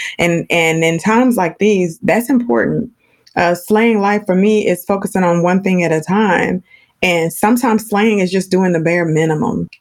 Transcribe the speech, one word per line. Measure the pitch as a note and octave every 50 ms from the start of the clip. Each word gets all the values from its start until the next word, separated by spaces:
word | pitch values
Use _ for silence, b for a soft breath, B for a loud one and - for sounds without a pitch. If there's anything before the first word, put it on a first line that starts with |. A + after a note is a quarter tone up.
| B B B B
And, | E3 F3 E3+ E3+ - -
and | F3+ E3+ E3 D#3+ D#3+ E3 E3
in | E3 E3 E3
times | - G#3 A3 A#3 B3+ B3+ A#3
like | G3+ F#3 E3 D#3+ -
these, | G3 G#3+ G#3+ F#3+ F3+ E3+ D#3+ -
that's | - - E3 G#3+ A#3+ A#3+
important. | C#4 A#3+ A#3+ A#3 A#3 A3+ G3 - D#3 D3+ - - _ _ b b b b b b b
Uh, | - F3+ E3+ F3
slaying | F3 - - G#3+ G#3+ A3+ A#3 A3+ G#3
life | G3 G3+ G#3 G#3 G#3
for | - F3+
me | F#3 F#3+ G#3+ G#3+ G#3+ -
is | - F3+ F3 -
focusing | - G3+ G3 - G3 - F#3+ F#3
on | F3 E3+ F3 E3+
one | F3 F3+ F#3+ F#3+
thing | F#3+ F#3 F3+ E3+
at | D#3+ D#3+
a | D#3+
time. | D3+ - F3+ G#3 A3 G3+ E3+ - - E3+ - F#3 b b b b b b b b -
And | F3+ F3 E3+ E3 E3+
sometimes | - - - G#3 A#3+ A#3+ B3 A#3+ A3 A3 A3
slaying | - G#3 G3+ G#3 A3+ G#3+ G3+
is | F#3 F3+ F3+
just | F#3+ F#3 -
doing | F#3 F#3 F#3+ F#3 F3
the | D#3+
bare | D#3 E3 E3+ F3 F3
minimum. | E3 D#3 D#3 D#3+ D#3+ D#3 D3+ - - - - E3+ - - -